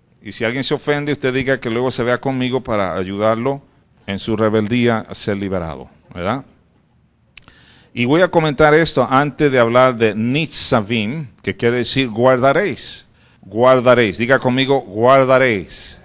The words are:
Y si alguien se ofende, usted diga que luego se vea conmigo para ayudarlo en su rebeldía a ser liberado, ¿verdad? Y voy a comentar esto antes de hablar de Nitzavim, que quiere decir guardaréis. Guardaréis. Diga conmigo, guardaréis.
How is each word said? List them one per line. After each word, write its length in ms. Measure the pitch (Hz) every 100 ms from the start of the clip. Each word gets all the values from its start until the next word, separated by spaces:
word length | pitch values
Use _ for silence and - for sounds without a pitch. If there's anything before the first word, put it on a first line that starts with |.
| _ _
Y 120 | -
si 120 | 95
alguien 200 | 113 127
se 100 | 135
ofende, 380 | 143 - 147 147
usted 200 | 139 131
diga 280 | 127 131 131
que 100 | 120
luego 220 | 117 127
se 100 | 123
vea 180 | 120 120
conmigo 400 | 139 131 127 127
para 360 | 117 107 92 85
ayudarlo 640 | 95 98 107 113 127 139 - _ _ _ -
en 100 | 98
su 180 | - 107
rebeldía 680 | 110 110 104 123 120 113 -
a 60 |
ser 220 | - - 101
liberado, 520 | 98 92 82 69 65 _ _
¿verdad? 320 | 87 87 131 - _ _ _ _ _ _ _ _ - - - _ _ _
Y 100 | -
voy 180 | 123 156
a 60 | 180
comentar 460 | 175 156 131 156
esto 320 | 156 156 - 120
antes 440 | 131 147 - 147
de 80 | 131
hablar 360 | 117 123 131 117
de 200 | 113 104
Nitzavim, 1120 | 117 139 160 - - 127 101 117 104 156 131 -
que 160 | - 92
quiere 200 | 120 123
decir 300 | 117 135 131
guardaréis. 1000 | 107 127 127 135 139 196 113 - - - _ _ _
Guardaréis. 760 | - 110 123 131 123 120 110 90
Diga 220 | 117 131
conmigo, 400 | 131 123 135 139
guardaréis. 1200 | - 101 120 135 131 131 131 104 80 - - -